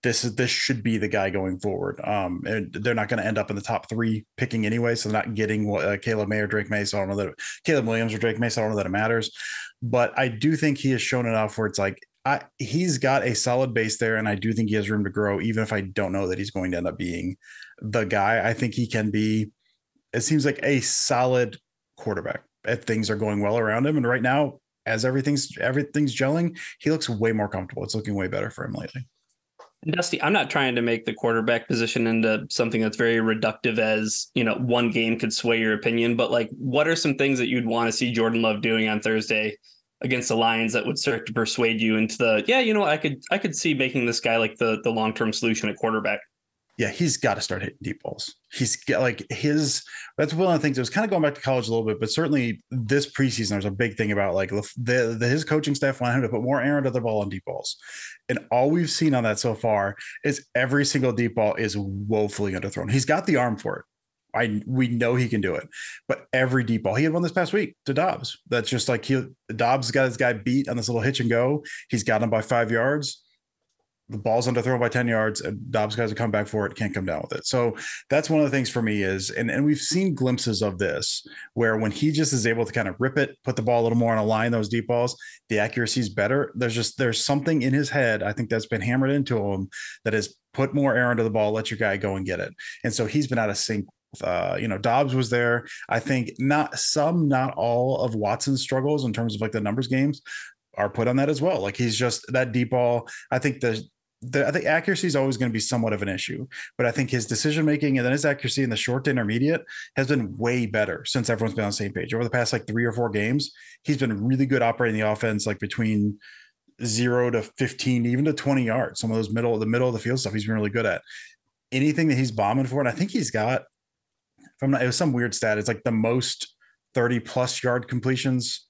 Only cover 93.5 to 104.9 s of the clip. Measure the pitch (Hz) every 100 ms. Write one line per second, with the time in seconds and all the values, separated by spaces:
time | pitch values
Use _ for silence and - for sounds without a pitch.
93.5 | 98 - 107 95 _ _ - 95 90 90
94.5 | 90 110 98 104 120 143 131 120 120 120
95.5 | 120 - - - 117 113 135 113 - 131
96.5 | 147 143 - - 156 147 175 151 135 131
97.5 | - 113 120 127 131 127 110 104 117 -
98.5 | 135 - 131 135 151 127 110 117 104 110
99.5 | 110 104 110 123 131 143 143 - - -
100.5 | - _ - 101 98 113 127 143 143 156
101.5 | 175 98 101 123 107 123 113 - 127 127
102.5 | 117 120 127 123 120 117 - - 127 139
103.5 | 131 123 107 - _ _ _ 120 135 139
104.5 | 156 - 156 170